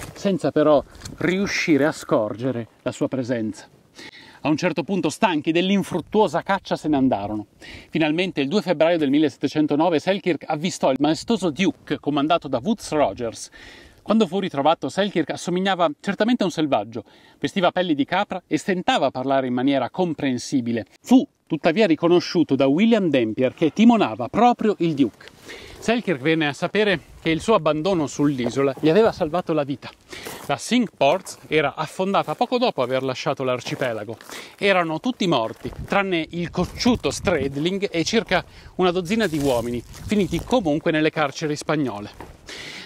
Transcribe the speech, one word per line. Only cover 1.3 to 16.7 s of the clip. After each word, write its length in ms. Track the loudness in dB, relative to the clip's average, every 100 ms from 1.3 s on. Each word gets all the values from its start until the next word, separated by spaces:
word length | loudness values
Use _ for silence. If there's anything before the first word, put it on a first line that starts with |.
| -2 -2 -2 2 2
a 80 | 2
scorgere 760 | -2 -2 0 0 -4 -6 -6 -8 _
la 100 | -8
sua 160 | -4 -4
presenza. 600 | -4 -4 -4 -4 -8 -16 _ _ -20 -20 -20 -20 -8
A 60 | -2
un 80 | 0
certo 280 | 0 -2
punto, 260 | -4 -2 -2
stanchi 400 | 0 0 0 0
dell'infruttuosa 920 | 0 2 0 0 -4 -2 2 2 0
caccia, 340 | -2 -4 -2 -4
se 100 | 0
ne 100 | 2
andarono. 500 | 2 0 -2 -6 -10 _ -20 -20 -8
Finalmente, 500 | -2 0 0 -2 -2
il 80 | 0
due 140 | 0
febbraio 340 | 0 2 4 4
del 140 | 4
millesettecentonove, 880 | 4 2 0 -2 0 2 4 4 2
Selkirk 460 | 0 -2 0 -4 -4
avvistò 460 | -4 -4 0 0
il 60 | 2
maestoso 500 | 0 0 -2 -2 -2
Duke, 480 | 0 -2 -2 -6 -6
comandato 480 | -2 -2 2 0 0
da 140 | -4
Woodes 300 | -2 -4 -2
Rogers. 580 | 0 0 0 -8 -8 -16 -18 -20 -20 -20 _
Quando 260 | 0 2 2
fu 120 | 0
ritrovato, 500 | -4 0 2 2 -2
Selkirk 420 | -2 -2 0 -2
assomigliava 600 | -4 -4 -2 0 0 0 -2
certamente 420 | -6 -2 0 2
a 40 | 0
un 60 |
selvaggio, 520 | 0 0